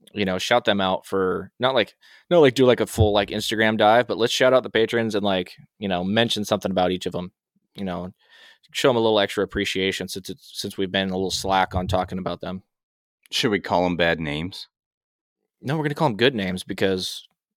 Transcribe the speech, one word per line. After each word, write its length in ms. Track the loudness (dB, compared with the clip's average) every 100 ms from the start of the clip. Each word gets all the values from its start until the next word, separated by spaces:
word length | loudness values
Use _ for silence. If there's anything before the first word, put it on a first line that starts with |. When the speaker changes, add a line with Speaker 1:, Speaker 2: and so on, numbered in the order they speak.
| _
Speaker 1:
you 100 | -4
know, 140 | -2 -2
shout 260 | 0 0
them 160 | 2 0
out 240 | 0 -2 -2
for, 460 | -2 -2 -2 -8 -4
not 160 | -2
like, 200 | 0 -2 -6 _ -14 2
no, 100 | 6
like, 140 | 6
do, 100 | 6
like, 160 | 4 4
a 60 | 0
full, 260 | 2 2
like, 160 | 2 0
Instagram 480 | -4 -4 0 2 4
dive, 300 | 6 6 2
but 100 | 0
let's 160 | 0
shout 220 | 2 4
out 80 | 4
the 80 | 2
patrons 440 | 0 2 0 0
and, 100 | 0
like, 300 | 0 0 -4 -12 -20 -8
you 80 | -4
know, 140 | -2
mention 420 | 0 0 0 -2 -2
something 240 | -2 -2
about 200 | 0 0
each 120 | -2
of 100 | -6
'em, 160 | -8 -10 _ _ _ _
you 100 | -12
know, 260 | -8 -8 -10 -16 _ -20 -20 _ _
show 180 | 0 2
'em 60 | 2
a 40 |
little 180 | 2 2
extra 220 | 2 -2
appreciation 640 | -2 -2 -4 -2 -2 -2 -8
since 220 | -10 -12
it's, 200 | -16 -16 -12
since 160 | -10 -6
we've 120 | -2
been 180 | -2 -2
a 40 |
little 160 | -2 -4
slack 440 | -4 0 0 0
on 140 | -2 -4
talking 300 | -6 -6 -8
about 220 | -8 -8
them. 220 | -10 -12 -14 _ _ _ _ _ -8
Speaker 2:
Should 200 | -2 0
we 100 | 0
call 240 | 0 2 2
'em 100 | 2
bad 220 | 0 0
names? 480 | -4 -6 -8 -12 -20 _ _ _ _ _ _ _ _ _
Speaker 1:
No, 160 | -6 -4
we're 60 |
gonna 100 | -4
call 140 | 0 0
'em 80 | 2
good 180 | 0
names 300 | 2 -4 -4
because 640 | -8 -2 0 0 -4 -10 -18 _ _